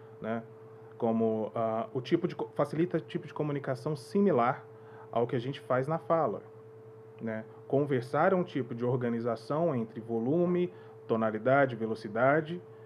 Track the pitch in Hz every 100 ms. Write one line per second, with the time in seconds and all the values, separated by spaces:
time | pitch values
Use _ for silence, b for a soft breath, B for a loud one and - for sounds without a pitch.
0 | B B 110 117 - - - - - -
1 | 117 113 113 110 104 117 113 110 113 131
2 | 123 170 175 - 151 - 143 151 180 165
3 | - 175 147 - 151 143 139 127 151 156
4 | - 202 202 131 120 - - B B B
5 | B 117 120 127 127 143 - 127 135 160
6 | - 165 131 - - - - - - -
7 | - - 113 110 - B - 139 143 131
8 | 123 143 180 185 175 143 117 117 123 127
9 | 120 117 117 113 - 147 170 127 110 -
10 | 110 113 120 165 175 180 175 B B B
11 | - 113 110 107 120 139 131 110 110 110
12 | 110 110 131 156 156 175 - B